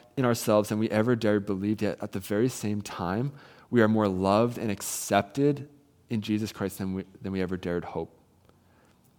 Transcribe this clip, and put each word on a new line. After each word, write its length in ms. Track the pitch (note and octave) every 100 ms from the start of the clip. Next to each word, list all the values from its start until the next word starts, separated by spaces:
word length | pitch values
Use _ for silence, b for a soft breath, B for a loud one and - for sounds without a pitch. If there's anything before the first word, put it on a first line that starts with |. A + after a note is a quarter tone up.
| - -
in 80 |
ourselves 460 | B2+ A#2 - G#2+ G2+
than 80 | G#2+
we 100 | A2
ever 260 | G#2+ A2
dared 320 | A#2+ A2 G#2 G2+
believe, 360 | F#2+ G2+ G#2+
yet 200 | G#2 -
at 80 | G2+
the 80 | G2+
very 280 | F#2 G#2 B2+
same 320 | B2+ G#2+ G#2
time, 520 | G2 - F2 G2 C#3 C#3+ B B B
we 120 | A#2+
are 60 | A2
more 200 | A2 G#2
loved 480 | F#2 F#2+ G2+ A#2+ A#2+
and 140 | A2
accepted 960 | G2 - - - G3 G3+ - C#3+ C#3 C3 - _ _ -
in 140 | A2+
Jesus 280 | G#2 G#2+ G#2+
Christ 280 | - G2 -
than 160 | G2
we, 100 | F#2+ F#2 -
than 100 | G2
we 120 | F#2+
ever 160 | F#2 F#2
dared 260 | F2+ F2
hope." 340 | E2+ E2+ E2 _ _ _ _ b b b b b _